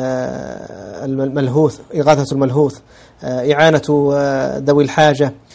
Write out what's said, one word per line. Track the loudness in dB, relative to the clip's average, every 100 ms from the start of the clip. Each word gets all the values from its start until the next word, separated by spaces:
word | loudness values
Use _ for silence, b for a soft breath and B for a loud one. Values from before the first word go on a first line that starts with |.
| -4 -4 -6 -8 -12 -14 -16 -16 -16 -12 -6
الم-، | -4
الملهوث، | -2 -2 0 2 0 -2 -8 0
إغاثة | 4 4 2
الملهوث، | 0 0 2 0 -2 b b b _
آه، | -8 -4 0
إعانة، | 4 4 4 2 0 2
آه، | 0 0 -2 -2 -2
ذوي | 0 2
الحاجة، | 2 4 4 4 0 -4 b